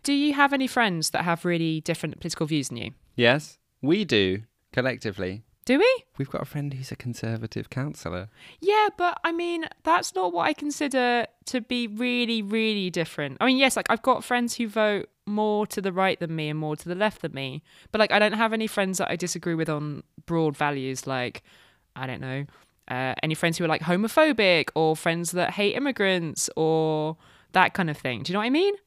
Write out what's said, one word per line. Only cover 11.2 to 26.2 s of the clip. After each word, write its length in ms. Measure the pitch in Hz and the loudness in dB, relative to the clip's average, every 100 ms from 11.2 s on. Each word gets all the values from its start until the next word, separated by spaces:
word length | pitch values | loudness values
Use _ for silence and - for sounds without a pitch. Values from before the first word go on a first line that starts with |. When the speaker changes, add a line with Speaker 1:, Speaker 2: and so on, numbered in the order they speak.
| 220 _ - | -2 _ -6
Speaker 1:
to 140 | 254 | -6
be 280 | 226 247 233 | -2 -4 -4
really, 520 | 208 247 247 233 226 | -2 -2 0 0 -2
really 480 | 196 220 220 208 180 | -2 0 0 0 -2
different. 500 | 170 160 - 143 131 | -2 -4 -4 -8 0
I 60 | 247 | 2
mean, 100 | 262 | 4
yes, 200 | 269 226 | 4 2
like, 100 | - | 0
I've 120 | 226 | 0
got 200 | - - | 2 0
friends 320 | - 247 240 | 0 -2 -2
who 140 | - 226 | -4 -4
vote 400 | 220 214 202 - _ - | 2 2 0 -4 _ -6
more 400 | 208 214 208 208 | -2 0 0 -2
to 120 | - | -2
the 100 | 190 | -2
right 300 | 180 190 - | 2 0 0
than 160 | 170 160 | -4 -4
me 140 | 151 | -4
and 80 | 151 | -4
more 180 | 151 151 | -4 -6
to 120 | 170 | -6
the 60 | |
left 280 | 180 214 - | -2 -2 -2
than 100 | 160 | -10
me. 320 | 139 135 143 _ - - | -6 -8 -10 _ -20 -6
But, 80 | 214 | 0
like, 140 | 214 | 2
I 80 | 202 | 4
don't 140 | 208 | 4
have 180 | 214 226 | 2 0
any 160 | 220 220 | 0 -2
friends 300 | - 190 185 | -2 -2 -2
that 120 | - | -2
I 60 | 175 | -4
disagree 380 | 175 175 175 | -6 -4 -2
with 140 | 165 160 | -2 -2
on 360 | 151 151 147 - - - | -2 -4 -8 -14 -20 -4
broad 300 | 170 156 139 | 0 0 0
values 520 | 147 143 131 131 143 | -2 -2 -6 -6 -4
like, 340 | 131 123 - _ - _ _ _ - | -4 -4 -8 _ -20 _ _ _ -10
I 100 | 131 | -8
don't 140 | 120 | -8
know, 260 | 131 131 143 - _ _ - | -6 -6 -8 -14 _ _ -8
uh, 280 | 127 131 - | -4 -2 -2
any 100 | 160 | -2
friends 240 | 156 170 165 | 0 0 2
who 60 | |
are, 40 | 165 | 0
like, 140 | 160 | 0
homophobic 840 | 165 180 220 - 311 240 196 165 135 156 | 2 2 4 4 4 6 4 4 2 2
or 180 | 160 | 2
friends 380 | 160 175 170 170 | 2 0 0 -2
that 180 | 175 170 | 0 0
hate 240 | 190 208 | 0 0
immigrants 760 | - 285 247 196 185 | 0 -2 0 2 2